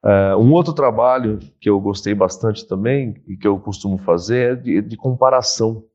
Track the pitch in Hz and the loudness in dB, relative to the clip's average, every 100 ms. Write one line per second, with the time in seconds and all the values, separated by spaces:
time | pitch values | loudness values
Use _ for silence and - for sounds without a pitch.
0 | 104 101 98 98 117 160 170 151 135 110 | 4 4 4 4 6 4 2 0 0 2
1 | 120 127 117 107 - _ - 101 101 98 | 2 2 -2 -6 -10 _ 0 0 0 -6
2 | - 101 92 - 113 107 - 92 110 139 | -4 0 0 0 -4 -4 -6 -4 -2 -2
3 | 127 107 - 101 107 98 101 98 101 92 | -4 -10 -14 -4 -2 -2 -4 -8 -6 -6
4 | 95 85 90 120 120 127 123 117 107 113 | 0 -2 0 0 0 -2 -2 -2 -2 -6
5 | 131 123 131 131 127 - 110 110 - | -6 0 2 2 0 -2 -2 -4 -14